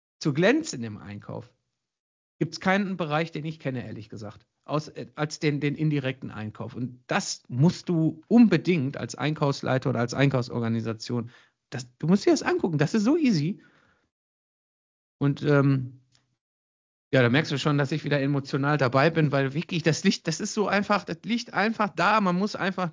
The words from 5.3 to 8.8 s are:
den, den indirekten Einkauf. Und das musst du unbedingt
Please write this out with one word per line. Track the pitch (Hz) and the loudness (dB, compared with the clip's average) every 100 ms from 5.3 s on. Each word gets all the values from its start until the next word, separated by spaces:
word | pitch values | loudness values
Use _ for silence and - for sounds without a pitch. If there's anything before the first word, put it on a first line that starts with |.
| - | -2
den, | 156 143 | -2 0
den | 143 | -2
indirekten | 156 156 147 131 127 - | -2 0 0 -2 -6 -10
Einkauf. | - 107 - 104 - | -10 -10 -10 -10 -8
Und | 123 123 - | -10 -10 -4
das | 202 - - _ | -4 -4 -10 _
musst | 123 160 - - | 2 2 2 -2
du | 165 160 - _ | 0 0 -2 _
unbedingt | 233 226 165 165 175 | 6 8 6 2 0